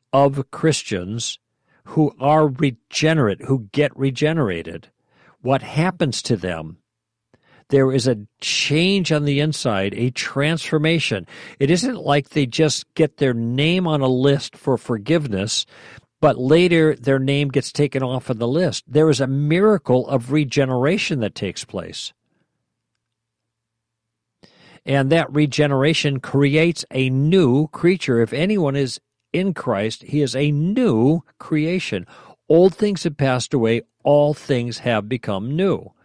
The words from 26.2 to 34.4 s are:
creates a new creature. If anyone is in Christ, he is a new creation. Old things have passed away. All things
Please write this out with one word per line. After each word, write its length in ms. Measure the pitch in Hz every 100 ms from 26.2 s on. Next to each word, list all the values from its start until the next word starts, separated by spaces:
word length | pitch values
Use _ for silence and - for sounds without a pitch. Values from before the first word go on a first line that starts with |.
creates 640 | - 139 143 151 165 165 -
a 180 | 127 131
new 580 | 131 151 190 143 131 156
creature. 520 | - 170 185 - 117
If 120 | 113
anyone 440 | 127 185 208 147 139
is 240 | 131 - _ _ _
in 220 | 170 190
Christ, 480 | 156 - 98 110 -
he 200 | - 147
is 120 | 135
a 160 | 123 147
new 680 | 147 170 220 240 110 127 165 - -
creation. 640 | - 156 156 185 - 98 87 - - - -
Old 260 | 165 190
things 300 | - 208 190
have 120 | 170 143
passed 380 | 135 127 -
away. 280 | 139 113 117 - _
All 320 | - 147 147
things 440 | 147